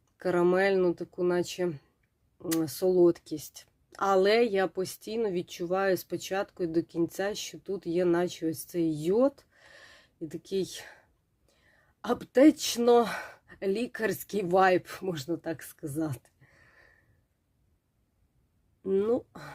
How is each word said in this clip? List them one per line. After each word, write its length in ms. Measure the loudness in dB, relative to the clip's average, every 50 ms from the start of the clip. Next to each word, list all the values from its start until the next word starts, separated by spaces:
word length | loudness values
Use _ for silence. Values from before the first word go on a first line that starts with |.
| _ _ _
карамельну, 760 | _ -4 -2 2 4 4 4 4 4 4 4 4 4 2 2 0
таку, 300 | -2 -8 -12 -6 -4 -2
наче, 500 | 0 0 0 -2 -4 -4 -4 -4 -4 -4 -8 _ _ _ _ _ _ _ _ _ _ _ _ -8
м, 220 | -4 -2 -2 -2
солодкість. 1000 | -4 -4 -2 0 2 4 6 6 4 4 0 _ -12 -12 -12 -12 -16 _ -20 -20 _ _ _ _ _ -8
Але 480 | -4 0 2 2 4 4 4 4 4 2
я 220 | 2 2 0 0
постійно 640 | -2 -2 -6 -6 -6 -8 -14 -12 -8 -6 -4 -4 -2
відчуваю 680 | -2 -4 -6 -6 -10 -10 -6 -4 -2 0 2 0 0
спочатку 680 | 0 -2 _ -10 -8 -6 -6 -4 -4 -4 -6 _ -8 -6
і 40 |
до 160 | -2 -2 -2 -2
кінця, 520 | -2 -2 -4 -4 -2 -2 -6 -4 -4 -4
що 240 | -6 -10 -12 -14 -16
тут 280 | -10 -8 -8 -8 -6
є, 180 | -4 -2 0 2
наче, 440 | 2 2 2 0 -2 -4 -4 -4 -4
ось 160 | -4 -4 -10
цей 380 | -8 -4 -2 -2 0 -2 -2 -2
йод 420 | 0 2 2 2 2 0 -4 _ _ _ _ _ -20 -20 -20 -20 -20 -20 -20 _ _ _ _
і 80 | -14
такий 560 | -12 -12 -14 -10 -6 -4 -4 -4 -4 -8 -16 -18 -20 -20 -20 _ _ _ _ _ _ _ _ _ _ _ _ _ _ _ _ _ _ _ _
аптечно-лікарський 2500 | -4 -4 -4 -4 -4 0 _ 8 8 8 8 6 -4 -6 -2 2 4 6 6 6 6 4 -2 -8 -10 -14 -18 -20 _ _ -16 -6 -4 -2 -2 -2 -4 -6 -6 -4 -4 -4 -4 -4 -8 -6 -6 -4 -2
вайб, 440 | 2 4 4 4 4 4 2 0 -6 -14 -10
можна 360 | -8 -6 -6 -6 -4 -6 -6
так 260 | -6 -6 -10 -10 -10 -12
сказати. 680 | -20 -18 _ -12 -8 -6 -4 -4 -4 -6 -8 _ _ _ _ _ _ _ _ _ _ _ _ -20 _ _ _ _ _ _ _ _ _ _ _ _ _ _ _ _ _ _ _ _ _ _ _ _ _ _ _ _ _ _ _ _ _ _ _ _ _ _ _ _
Ну, 420 | 0 0 0 2 2 0 -2 -4 _ _ -18 -16 -16